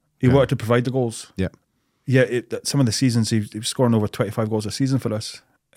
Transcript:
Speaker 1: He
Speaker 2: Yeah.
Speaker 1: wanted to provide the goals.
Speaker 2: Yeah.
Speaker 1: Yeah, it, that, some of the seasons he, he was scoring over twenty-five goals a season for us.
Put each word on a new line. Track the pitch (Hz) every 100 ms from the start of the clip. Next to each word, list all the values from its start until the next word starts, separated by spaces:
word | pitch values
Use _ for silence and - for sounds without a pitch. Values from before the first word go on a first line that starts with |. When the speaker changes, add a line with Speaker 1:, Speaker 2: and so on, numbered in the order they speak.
| _ -
Speaker 1:
He | 127
Speaker 2:
Yeah. |
Speaker 1:
wanted | 139 123
to | 131
provide | 110 120
the | 127
goals. | 131 117 - - -
Speaker 2:
Yeah. | 92 _ _ _ _ _ -
Speaker 1:
Yeah, | 131
it, | 110 120 -
that, | 110 -
some | 143
of | 120
the |
seasons | - 131 117 107
he, | 110
he | 104 110
was | -
scoring | - 120 110
over | 104
twenty-five | - 104 113 107
goals | 110 104
a |
season | - 135 131
for | 110
us. | 104 - - _ _ _